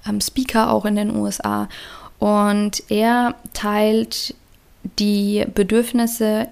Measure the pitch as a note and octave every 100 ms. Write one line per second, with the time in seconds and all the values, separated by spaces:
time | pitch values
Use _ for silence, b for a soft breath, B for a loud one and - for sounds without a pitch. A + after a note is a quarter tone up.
0 | G#3 G#3 - - B3+ A3+ A3+ A3 G#3 G#3
1 | G#3 G#3+ G#2 G3 G#2+ G#2 G#2 B B B
2 | B - G#3 G#3 G#3 G#3 G#3 - - G#3
3 | A3+ A#3+ A#3+ - - - G#3 G#3 G#3+ A3
4 | A3+ - - - _ - _ - F#3+ -
5 | G#3 G#3 G3+ G#3 - G3 F#3+ A3 A#3 A#3+
6 | A#3 A#3 A3 G#3+ A3+